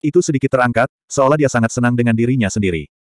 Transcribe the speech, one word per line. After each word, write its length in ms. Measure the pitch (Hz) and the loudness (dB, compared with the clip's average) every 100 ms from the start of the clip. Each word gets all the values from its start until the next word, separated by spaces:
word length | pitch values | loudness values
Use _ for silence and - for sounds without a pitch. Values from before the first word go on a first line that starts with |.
Itu 240 | 151 180 175 | 0 0 0
sedikit 260 | 139 139 | -2 -2
terangkat, 400 | 131 123 117 123 _ _ | 0 0 0 -2 _ _
seolah 300 | - 135 151 | 0 2 4
dia 80 | 139 | 2
sangat 220 | 123 113 | 0 -2
senang 260 | - 123 120 | 0 -2 0
dengan 220 | 120 113 | 0 0
dirinya 320 | 117 131 101 | 0 0 -2
sendiri. 380 | 110 98 82 73 _ | 0 -2 -2 -8 _